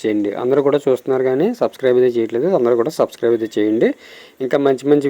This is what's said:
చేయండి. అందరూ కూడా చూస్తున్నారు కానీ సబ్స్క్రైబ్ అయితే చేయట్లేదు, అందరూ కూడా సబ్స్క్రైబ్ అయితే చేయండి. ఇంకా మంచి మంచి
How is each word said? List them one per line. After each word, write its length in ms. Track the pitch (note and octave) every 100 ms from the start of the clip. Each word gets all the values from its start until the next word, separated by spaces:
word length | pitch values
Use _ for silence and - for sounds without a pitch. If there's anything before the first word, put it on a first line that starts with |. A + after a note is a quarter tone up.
చేయండి. 280 | A2+ G#2 G2+ G2
అందరూ 180 | B2 C#3+ C#3
కూడా 120 | C#3+
చూస్తున్నారు 400 | C#3 B2+ - C3 C3
కానీ 180 | C3 G3+ A#3+
సబ్స్క్రైబ్ 360 | A#2 - C3 B2
అయితే 120 | B2+ A#2
చేయట్లేదు, 320 | A2 A#2 E3+ F3
అందరూ 180 | A#2+ A#2+
కూడా 120 | C3+ -
సబ్స్క్రైబ్ 380 | A2+ - A#2 A#2
అయితే 120 | A2 A2
చేయండి. 320 | G#2+ A2 G#3+ C#4+ - - - -
ఇంకా 120 | B2+ D3 C#3
మంచి 180 | B2+ C#3
మంచి 180 | D3 C#3